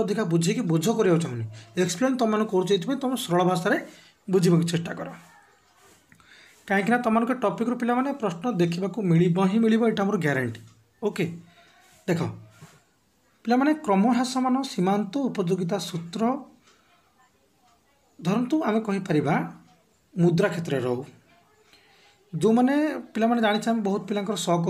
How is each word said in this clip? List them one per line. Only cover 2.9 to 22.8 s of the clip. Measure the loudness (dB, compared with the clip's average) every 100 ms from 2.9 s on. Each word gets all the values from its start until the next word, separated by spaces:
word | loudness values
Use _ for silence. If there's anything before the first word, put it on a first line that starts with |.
| -4
ତମେ | -4 -4
ସରଳ | -2 2 2
ଭାଷାରେ | 0 0 -2 -4 -20 -20 _ -2
ବୁଝିବାକୁ | 2 4 4 2
ଚେଷ୍ଟା | -4 -6 -10
କର। | -12 -14 -20 -20 _ _ _ _ _ _ _ _ _ -20 -20 _ -2
କାହିଁକିନା | 0 2 0
ତମମାନଙ୍କ | 2 0 0 0
ଟପିକ୍ରୁ | -2 -2 -4 2
ପିଲାମାନେ | 2 2 0 -2
ପ୍ରଶ୍ନ | -4 -2 -4 0
ଦେଖିବାକୁ | 0 0 -4 -2 2
ମିଳିବ | 4 4 4 4
ହିଁ | 4
ମିଳିବ, | 4 4 2
ଏଇଟା | 2
ଆମର | 0 2
ଗ୍ୟାରେଣ୍ଟି। | 0 0 -2 -6 -16 _ _ -6
ଓକେ, | -6 -2 -6 -6 -18 _ _ _ _ _ -4
ଦେଖ | -2 -2 -8 -18 -20 -20 -20 _ _ _ _ _ _
ପିଲାମାନେ, | 0 2 2 0 2
କ୍ରମହ୍ରାସମାନ | 4 4 2 0 -2 0 0 -2
ସୀମାନ୍ତ | -2 0 0 -2 -4 -4
ଉପଯୋଗିତା | -2 -2 -2 -2 -4 -6
ସୂତ୍ର, | -10 -8 -4 -2 -2 -8 _ _ _ _ _ _ _ _ _ _ _ _ _ _ _ _ -8
ଧରନ୍ତୁ | -2 0 0 0 0
ଆମେ | -2 -2
କହିପାରିବା | -4 0 0 2 -2 -2 -12 _ _ _ _ _
ମୁଦ୍ରା | 2 2 4 0
କ୍ଷେତ୍ରରେ | -2 -4 -2 0
ରହୁ, | -2 -6 -20 _ _ _ _ _ _ _ _ _ _ -12
ଯେଉଁମାନେ | -2 2 2 2 2